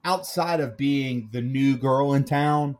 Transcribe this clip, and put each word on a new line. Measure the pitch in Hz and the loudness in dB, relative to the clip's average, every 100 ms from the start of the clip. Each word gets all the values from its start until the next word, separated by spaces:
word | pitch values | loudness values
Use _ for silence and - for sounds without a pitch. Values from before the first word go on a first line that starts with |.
outside | 175 185 - - 170 165 | 0 -2 -2 -4 0 0
of | 139 107 | -2 -2
being | 139 139 131 123 110 | -2 0 -2 -4 -6
the | 120 | -6
new | 120 135 139 131 | -4 2 2 2
girl | 131 131 143 | 2 2 4
in | 139 139 | 2 2
town | 143 147 147 147 | 0 2 0 -2